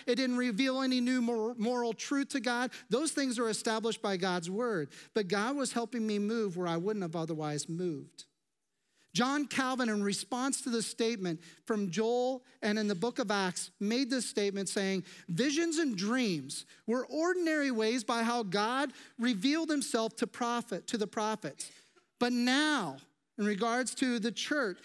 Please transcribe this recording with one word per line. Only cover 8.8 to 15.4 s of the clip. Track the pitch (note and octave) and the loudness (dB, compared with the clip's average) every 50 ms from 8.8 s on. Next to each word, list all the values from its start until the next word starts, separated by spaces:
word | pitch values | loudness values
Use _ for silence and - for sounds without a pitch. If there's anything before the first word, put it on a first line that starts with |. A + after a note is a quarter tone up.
| _ _ _ _ _ _ - | _ _ _ _ _ _ -2
John | D#3+ A#3+ C4 C#4 D4 D4 | 0 2 2 2 0 0
Calvin, | A3+ - - C4 B3+ C4 B3 B3+ A3+ | -2 0 0 0 2 2 2 2 2
in | G#3+ G#3 | 2 2
response | G3+ G3+ G3 - - - B3+ B3 B3+ C#4 C4+ - | 0 0 0 -2 -4 -4 -2 -2 0 0 -2 -2
to | - C4+ | -2 -2
this | A#3 A#3 G#3 - | -2 -2 -2 -2
statement | - - A#3 A3+ A#3 G#3 F#3 F3 E3 D#3+ - - - - - | -2 0 0 0 0 0 -2 -2 -2 -4 -6 -16 -20 -14 -6
from | - A3+ G#3 G3+ F#3 | -4 -2 -2 -2 -2
Joel | D#3 F#3 A3 A3+ A#3+ B3 B3 B3+ C4 B3+ - - - - - | 0 0 0 2 2 2 2 0 -2 -4 -8 -14 -14 -4 -2
and | G#3+ G#3 A3 | 0 0 2
in | G#3+ G#3 | 2 0
the | G3+ | 0
book | F3 G3+ A#3+ A#3+ - | 0 0 -2 0 -2
of | G#3+ G3 | 0 0
Acts, | G#3+ G3+ F#3+ F#3 F3+ - - - _ - | 2 2 2 0 -2 -4 -8 -8 _ -4
made | G3+ G3+ A#3 B3 C#4 A#3 | -2 0 0 0 0 0
this | C4+ B3+ - | 0 -2 -2
statement | - - G#3+ G3+ G3+ G3 G3 G3 F3+ | -2 -2 0 0 0 0 -2 -4 -2
saying, | - G#3 G3 F#3+ F#3+ F#3 E3+ - - - - - | -2 0 0 2 0 0 -2 -4 -12 -16 -8 -6
"Visions | E3+ D#3 | 0 0